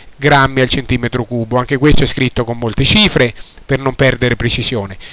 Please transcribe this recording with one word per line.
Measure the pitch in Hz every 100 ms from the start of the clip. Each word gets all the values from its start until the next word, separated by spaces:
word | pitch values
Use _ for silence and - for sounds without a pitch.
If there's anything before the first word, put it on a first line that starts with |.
| - -
grammi | 139 139 135 131
al | 127
centimetro | 139 127 123 120 123
cubo. | 117 120 110 123
Anche | 123 135
questo | 151 143
è | 131
scritto | - 127 -
con | 117 117
molte | 117 -
cifre | 131 214 208 123 120 - - -
per | - 135
non | 135
perdere | - 131 123 123 117
precisione. | 120 - - 117 98 98 -